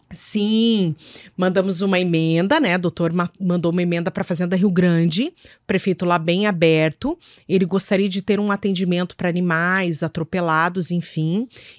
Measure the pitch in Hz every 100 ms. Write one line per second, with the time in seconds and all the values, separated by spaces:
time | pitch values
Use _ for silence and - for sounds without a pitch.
0 | - - - 208 208 220 233 220 175 151
1 | - - - - 185 190 190 175 196 185
2 | 180 165 160 165 196 311 247 180 175 -
3 | 170 175 175 - 190 175 170 170 175 170
4 | 170 190 196 165 175 185 202 180 180 165
5 | 170 160 285 - - - - 185 196 185
6 | 175 175 165 175 214 180 165 160 156 151
7 | 269 349 - - - 185 180 190 - 196
8 | 196 190 185 202 208 202 202 185 185 175
9 | 180 - 180 170 180 160 175 190 180 156
10 | 160 - 160 190 175 156 170 180 165 175
11 | 165 - 156 185 254 - -